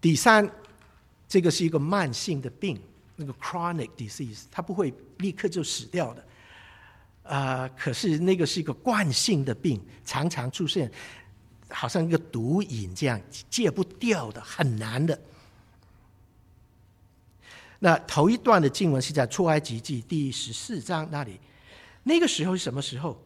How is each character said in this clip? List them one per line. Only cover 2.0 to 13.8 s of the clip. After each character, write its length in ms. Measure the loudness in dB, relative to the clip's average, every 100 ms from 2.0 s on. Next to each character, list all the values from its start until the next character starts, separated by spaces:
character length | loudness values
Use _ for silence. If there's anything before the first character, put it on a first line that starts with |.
| 0
性 300 | -4 -4 -4
的 80 | -4
病， 280 | -6 -6 -6 -10 -20 _ -12
那 80 |
个 80 | -12
chronic 540 | -10 -8 -4 -4 -4 -6 -8
disease， 480 | -12 -8 -10 -10 -10
它 100 | -10
不 140 | -6
会 180 | -2 -2 -2 -20 -4
立 140 | -4
刻 160 | -2 -2
就 140 | -2
死 240 | -4 -6 -4
掉 260 | -4 -4
的。 140 | -6 -20 -20 -20 -20 -20 -20 -20 -20 _ _
呃， 460 | -6 -4 -2 -4 -6
可 220 | -6 -4
是 260 | -2 0 2
那 180 | 2 2
个 80 |
是 160 | 2 0
一 20 |
个 100 | -4
惯 380 | -4 0 2 2
性 340 | 2 2 2
的 100 | 0
病， 260 | -2 0 -2 -6 -18
常 240 | -8 -2 -2
常 220 | -2 -6
出 160 | -4 -2
现， 240 | -2 -2 -6 -18 -20 -20 -20 -20 -20 -14
好 180 | -6 -2
像 160 | 0
一 60 | 2
个 80 | 0
毒 440 | -2 -4 0 0
瘾 320 | 0 -4 -6
这 120 | -2 -2
样， 120 | -2 -6 -18 -8
戒 220 | 0 0
不 120 | 0